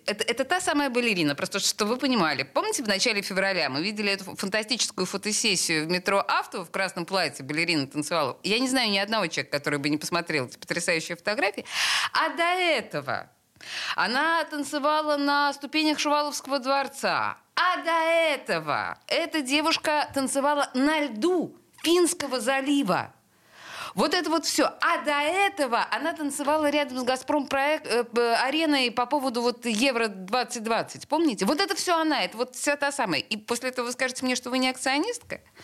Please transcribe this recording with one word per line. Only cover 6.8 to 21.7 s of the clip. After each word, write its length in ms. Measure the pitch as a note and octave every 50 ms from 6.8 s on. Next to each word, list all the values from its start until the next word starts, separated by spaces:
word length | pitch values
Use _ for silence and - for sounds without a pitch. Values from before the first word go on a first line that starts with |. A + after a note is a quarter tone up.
| G3 F3+ - F3+ E3+
платье, 380 | - F#3 F#3+ E3+ C#3+ C3 - C3+
балерина 400 | C3 D3+ D#3 E3+ E3+ E3+ D3 C3+
танцевала. 520 | C3+ - D3+ D3 - F3 D#3+ C#3+ B2 - - -
Я 160 | F3+ G#3+ B3
не 100 | C4 B3+
знаю 200 | C4 C4 A#3+ G#3+
ни 60 | G3
одного 300 | G3 G3+ G#3 A3+ A3 F#3
человека, 300 | D#3+ - D3 C3 - -
который 220 | C#3+ C#3 D3+ D3 C#3+
бы 100 | C#3 D3
не 80 | D3+
посмотрел 480 | D3+ - - F3 E3+ E3+ - D#3 C#3+ B2+
эти 100 | - -
потрясающие 600 | - - - E3+ E3+ F3 F#3+ E3+ D#3+ D#3+ - F3
фотографии. 480 | - - G3+ G#3+ B3+ F4+ G#4 - - - - - - - - - - - - -
А 160 | - D#4 D#4+
до 140 | - - E4+
этого 840 | F4 F4+ F#4 F4+ E4+ D4 A#3 - - - C#3+ C3 C3 A2 F#2+ - - _ _ _ _ _ - - - - - - - -
она 460 | - F3 G3+ A#3+ C#4 D4+ E4 E4 E4 D4+
танцевала 720 | D#4 D#4 D4 C4+ - D4+ D4 C4 D4+ D4+ D#4 D#4 D4+ D4
на 340 | C#4+ C#4+ C#4+ C#4+ C#4+ C#4+ C#4+ C#4+
ступенях 460 | C#4+ - C4 - D#4 D#4 D#4 D4 D4
Шуваловского 600 | - D4 D4 D4 D4 D4 B3+ - - C4+ C#4 C#4
дворца. 800 | A#3+ C4+ C#4 C#4 C4+ B3 - - - F#3 D#3+ B2 G#2+ G#2 - - _ _ _
А 220 | D4+ E4+ F4+ F4 D4 C#4+
до 80 | E4
этого 1040 | E4 E4 D#4+ E4 E4 E4 E4 D#4 C#4 C4 - A3+ F3+ D#3+ D#3 D3+ C3 G#2+ F#2+ E2+ - - _
эта 340 | - A3 D4 E4+ E4 D#4+ D#4
девушка 680 | C4 B3 C#4 D#4 D4+ E4 D#4+ D#4+ - D#4+ D4+ D4 - - -
танцевала 560 | C#4 C4 B3 - C#4 C4 D4 D4 C#4+ C4 - -
на 280 | B3+ C4+ D4 D#4+ D#4
льду 540 | D4 C4+ A3 G#3 B3+ F4 F#4 E4+ F#3+ - - - _ _